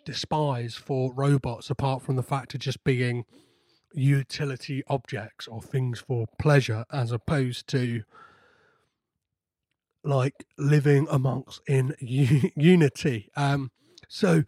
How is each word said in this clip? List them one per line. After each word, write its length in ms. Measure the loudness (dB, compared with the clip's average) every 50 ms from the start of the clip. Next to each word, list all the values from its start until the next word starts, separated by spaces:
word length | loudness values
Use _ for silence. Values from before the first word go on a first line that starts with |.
| -16
despise 680 | -12 -10 -10 -6 -4 -2 0 0 0 -2 -4 -6 -8 -10
for 380 | -12 -8 -4 -2 -2 -2 -2
robots, 560 | -2 0 2 4 4 2 2 -2 -8 -8 -8 -8
apart 340 | -4 -2 -2 -2 -2 -2
from 140 | -4 -4 -4
the 60 | -4
fact 320 | -2 -2 -4 -6 -6 -8 -10
of 60 | -8
just 240 | -6 -6 -8 -4 -2
being 400 | 0 0 0 0 -2 -2 -4 -6 -10 _ _ _ _ _ _ _ _ _ _ _ _ -4
utility 880 | 0 2 2 2 2 0 -4 -8 -6 -6 -6 -6 -10 -10 -10 -8 -8 -4 -4
objects 600 | -4 -4 -4 -8 -10 -10 -10 -12 -14 -18 -16 -14
or 120 | -14 -16
things 400 | -12 -6 -4 -2 -2 -2 -4 -8
for 260 | -6 -6 -4 -4 -4 -6 -8 -2
pleasure, 460 | 2 4 4 4 4 2 -4 -6 -6 -6
as 200 | -6 -4 -4 -4
opposed 540 | -4 -6 -4 -2 -2 -2 -2 -2 -4 -8 -8 -4
to, 340 | -4 -2 -2 -2 -4 -6 -8 -12 _ -20 -20 -20 _ _ _ _ _ _ _ _ _ _ _ _ _ _ _ _ _ _ _ _ _ _ _ _ _ _ _ _ _ _ _ _ _ _ -4
like, 420 | 0 0 2 0 0 -2 -8 -16 -20 _
living 500 | -2 2 4 4 4 6 6 4 4 4 2
amongst 500 | 0 0 0 0 -2 -4 -6 -10 -16 -12 -4
in 280 | -2 0 0 0 -2 -4
<laughs> 40 | -8
u-, 500 | -8 -4 0 0 4 4 4 4 4 0 0
unity. 760 | 4 6 6 8 8 6 4 2 -2 -4 -4 -4 -4 -6 -8 _
Um, 340 | -2 0 0 0 -2 -4 -8 -12 _ _ _ _ -20 -20 _
so 360 | -4 -2 2 4 4 4 2